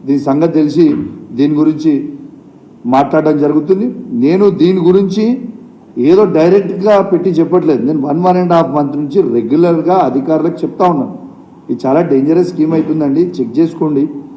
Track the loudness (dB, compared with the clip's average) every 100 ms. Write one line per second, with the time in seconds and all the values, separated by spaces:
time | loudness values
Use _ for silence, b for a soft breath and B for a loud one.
0 | -2 -2 0 0 2 2 0 2 2 0
1 | -6 -12 -10 -2 0 2 0 0 -2 -2
2 | -4 -14 -18 -20 -20 -20 -20 -10 0 0
3 | 2 0 0 0 0 0 0 -2 -2 -8
4 | -8 -2 0 2 2 2 2 2 2 2
5 | 2 0 0 -2 -6 -16 -20 -20 -14 -2
6 | 2 4 4 2 4 2 0 -2 2 2
7 | 2 0 0 0 2 2 2 0 0 -2
8 | -2 0 2 2 2 2 2 -2 -2 -4
9 | -2 0 0 0 0 2 2 2 2 0
10 | 0 -2 -2 0 -2 -4 -8 0 0 0
11 | -4 -10 -18 -20 -20 -20 -8 -4 0 0
12 | 2 0 2 0 0 -2 0 0 -2 -2
13 | 0 0 -2 -4 -4 0 -2 -2 -2 -2
14 | -4 -6 -16